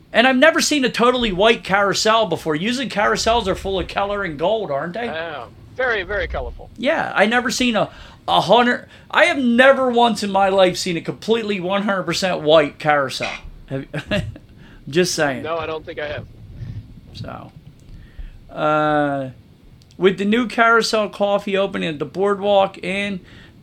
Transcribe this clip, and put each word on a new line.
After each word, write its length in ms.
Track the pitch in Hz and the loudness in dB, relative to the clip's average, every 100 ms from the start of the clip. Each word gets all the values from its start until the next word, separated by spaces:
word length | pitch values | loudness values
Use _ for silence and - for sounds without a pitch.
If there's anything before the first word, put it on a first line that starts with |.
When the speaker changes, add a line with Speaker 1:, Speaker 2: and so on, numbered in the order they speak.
| - | -2
Speaker 1:
And 140 | 214 254 | 2 4
I've 100 | 254 | 6
never 220 | 311 320 | 4 4
seen 240 | - 302 | 0 0
a 40 | 254 | 0
totally 420 | - 240 247 233 | 2 2 2 0
white 320 | 180 220 233 | 2 2 2
carousel 640 | - 196 202 170 214 226 208 | 0 0 2 0 2 2 2
before. 300 | 160 160 156 | -2 -2 -2
Usually 320 | 208 247 226 | -2 -4 -4
carousels 580 | 202 226 208 226 233 190 | -2 0 0 0 0 0
are 80 | |
full 240 | 175 196 190 | -4 -4 -4
of 80 | - | -4
color 380 | 202 202 202 | -4 -4 -4
and 120 | 190 143 | -6 -4
gold, 320 | 170 220 175 | -2 -2 -4
aren't 220 | 139 170 | -6 -6
they? 100 | 208 | -8
Speaker 2:
Yeah, 400 | 240 160 165 139 110 - - - | -8 -8 -10 -12 -14 -18 -16 -6
very, 260 | 254 214 | -4 -2
very 240 | 175 208 165 | -4 -6 -4
colorful. 420 | 156 120 - - - | -6 -8 -12 -18 -6
Speaker 1:
Yeah, 360 | 254 156 69 | -4 -2 -2
I 120 | 151 208 | 0 2
never 220 | 247 240 | 2 -2
seen 260 | - 247 214 | -2 0 0
a, 140 | - - - - - | -2 -6 -20 -12 0
a 140 | 170 | 2
hundred, 460 | 151 226 240 - - - - | 4 4 4 0 -6 -20 -2
I 160 | 254 339 | 2 4
have 120 | 320 | 2
never 500 | 247 233 269 262 262 | 2 6 6 6 2
once 340 | 233 233 214 | 4 2 2
in 80 | 202 | -2
my 160 | 196 196 | 2 2
life 280 | 196 185 180 | 4 4 2
seen 180 | 190 165 | -4 -4
a 40 | |
completely 600 | 156 - - 226 208 202 | -6 -8 -2 0 0 -4
one 220 | 175 202 | -2 -2
hundred 200 | 208 196 | -2 -2
percent 360 | 170 160 185 160 | -2 -2 -2 0
white 400 | 151 160 143 - | 6 6 6 -2
carousel. 480 | 151 147 131 - 123 - - - - | 0 0 0 -6 -8 -10 -16 -18 -10
Have 160 | 135 | -10
you, 400 | 143 147 - 202 - - - | -8 -10 -6 -6 -6 -12 -20
<laughs> 380 | - - - - | -20 -20 -20 -4
just 260 | 156 175 | -2 0
saying. 300 | - 147 123 | 0 -2 -2
Speaker 2:
No, 140 | 156 165 | -6 -6
I 80 | 156 | -6
don't 200 | 160 175 | -8 -10
think 140 | 156 | -10
I 80 | 147 | -8
have. 180 | 147 - - - - - - - - - | -10 -12 -20 -20 -16 -12 -14 -16 -20 -20
Speaker 1:
So, 380 | - - - - - - - - - - - - - - | -16 -14 -14 -16 -20 -20 -20 -20 -20 -20 -16 -16 -18 -16
uh, 800 | 170 151 151 151 147 143 139 135 - - - - - - - | -4 0 2 2 0 0 -2 -6 -12 -20 -20 -20 -20 -18 0
with 220 | 185 180 | 0 2
the 60 | |
new 240 | 202 233 233 | 0 0 0
Carousel 600 | - 226 233 220 214 202 | 2 4 4 2 -2 -2
Coffee 460 | - 202 202 202 190 | -2 0 0 0 -2
opening 320 | 196 196 175 | -2 -2 -6
at 80 | 147 | -6
the 40 | |
Boardwalk 720 | 143 170 202 196 202 202 190 - | -8 -2 0 0 2 2 2 -2
and 380 | 180 196 202 185 - - - - | -6 -4 -4 -8 -12 -20 -20 -18